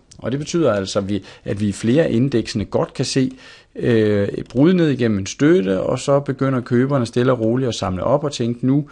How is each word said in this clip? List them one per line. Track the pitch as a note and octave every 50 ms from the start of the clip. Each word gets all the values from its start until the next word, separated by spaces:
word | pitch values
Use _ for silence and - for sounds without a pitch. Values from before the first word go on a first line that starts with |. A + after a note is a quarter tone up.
| _ _ -
Og | - - A2+
det | C3 C#3+
betyder | D3+ - - E3+ D#3 A#2 G#2
altså, | G2+ F#2+ F#2+ - G#2
at | G2 F#2+
vi, | G#2 F#2+ - - - - -
at | - A2+ G2
vi | G#2+
i | G2+
flere | F#2+ - - A2+ B2+ D#3+ D#3+
af | C3
indeksene | A2+ A#2 C3+ C3+ B2+ A2+ - - - G#2+ F#2
godt | - G2+ - E3 - -
kan | - B2+
se, | - - C3+ C3 C3 - - - - - - _ _ -
øh, | - - B2+ A#2 A2 G#2+ G#2 G#2 G2+ G2+
et | - - - -
brud | - - B2 D3 F3+ F#3
ned | F3 E3 D3+
igennem | C3 A#2+ A#2+ A2+ G#2 F#2+
en | G2
støtte, | - - - C#3+ D#3 F3 F#3+ F#3+ F#3+ F#3+ F3+
og | - - - B2+
så | - C#3+ C#3 C#3+
begynder | C#3 D3 B2+ - C3+ C3+ C3 B2
køberne | A#2 - B2 A#2+ C3 C#3 C#3+ C3 A#2
stille | A2+ - B2 B2 C3
og | B2+ A#2
roligt | A2 A2+ A#2+ C3 C3+ A#2
at | G#2+
samle | - G2 F#2 F#2 F2+ -
op | - C3+ D3 D#3
og | C#3
tænke, | - - A#2+ A#2 A#2+ - B2
"Nu | C3 C#3 D3 C#3+ -